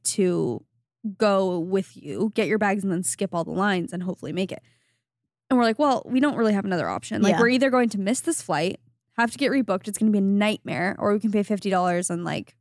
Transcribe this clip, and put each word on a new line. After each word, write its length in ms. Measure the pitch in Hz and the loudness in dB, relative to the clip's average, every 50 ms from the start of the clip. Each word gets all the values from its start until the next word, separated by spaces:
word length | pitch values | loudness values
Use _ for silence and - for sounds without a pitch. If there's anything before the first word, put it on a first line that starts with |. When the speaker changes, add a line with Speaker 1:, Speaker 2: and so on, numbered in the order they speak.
| - | -6
Speaker 1:
to 600 | - - - 190 180 175 165 160 147 113 - - _ _ _ _ _ _ _ - 214 190 - | -4 0 0 2 2 2 0 -2 -2 -4 -6 -10 _ _ _ _ _ _ _ -10 -10 -2 0
go 420 | 226 208 196 190 190 185 180 175 | 2 2 4 2 2 0 -2 -2
with 380 | 165 185 190 196 190 - - - | -2 -2 -2 -2 -2 -4 -10 -16
you, 340 | - 147 139 104 - 220 - | -12 -8 -4 -2 -2 -2 0
get 120 | - 214 147 | -2 0 0
your 100 | 214 214 | 0 0
bags, 240 | 214 202 196 208 190 | 2 0 0 0 -2
and 80 | 196 | -2
then 120 | 175 175 180 | -2 -2 -2
skip 300 | - - - 202 190 - | -4 -4 -4 -4 -4 -4
all 100 | 170 160 | -4 -4
the 80 | - | -4
lines 400 | 160 180 190 208 190 180 165 - | -2 -2 0 0 0 0 -2 -4
and 120 | - 180 180 | -6 -6 -6
hopefully 280 | 185 175 - - 143 | -6 -8 -8 -8 -6
make 200 | 151 180 190 180 | -4 -4 -4 -4
it." 100 | - - - _ _ _ _ _ _ _ _ _ _ _ _ _ _ _ _ - | -6 -10 -16 _ _ _ _ _ _ _ _ _ _ _ _ _ _ _ _ 0
And 80 | 262 247 | 2 4
we're 80 | 240 | 4
like, 140 | 226 220 - | 4 2 4
"Well, 240 | 302 285 254 - - | 2 2 2 2 0
we 140 | - 240 262 | -2 0 2
don't 160 | 277 294 - - | 2 2 2 2
really 160 | 233 220 208 | 2 2 2
have 100 | 196 - | 2 0
another 220 | 202 185 170 135 85 | 0 -2 -2 0 -2
option. 340 | 92 - - - 220 - | -4 -4 -6 -6 -2 2
Like, 120 | 208 196 190 | 4 4 4
Speaker 2:
Yeah. 60 | 165 | 4
Speaker 1:
we're 80 | 233 233 | 4 4
either 200 | 254 254 269 269 | 4 4 2 2
going 200 | 247 254 247 226 | 2 2 2 2
to 100 | - 202 | 0 -2
miss 220 | 190 196 247 - | -2 -2 -2 -2
this 200 | - 339 320 - | -2 -4 -4 -4
flight, 380 | - - 170 147 160 185 - - _ _ _ _ _ _ _ - | -4 -2 -2 0 -2 -2 -4 -8 _ _ _ _ _ _ _ 0
have 140 | 233 233 | 0 0
to 60 | - - | 0 0
get 140 | 277 254 | 0 2
rebooked, 360 | 254 277 240 - 190 185 - 214 | 2 2 0 0 -2 -4 -4 -6
it's 100 | 202 - | -4 0
gonna 140 | 220 220 | 2 2
be 80 | 208 202 | 4 4
a 20 | |
nightmare, 720 | 196 196 202 202 208 214 214 - - - - - 175 190 - - | 2 2 2 2 2 0 0 -2 -6 -6 -4 -4 -2 -4 -2 -2
or 120 | - 208 208 | 0 0 0
we 60 | 208 | 0
can 120 | 214 220 | 0 0
pay 120 | 196 208 202 | 0 0 0
fifty 260 | - 214 190 - 196 | 0 -2 -4 -2 0
dollars 400 | 190 180 180 180 175 175 180 - | 0 2 2 2 2 0 0 -2
and, 140 | 175 170 170 | -4 -4 -4
like, 320 | 165 151 139 - - _ _ | -4 -6 -6 -6 -10 _ _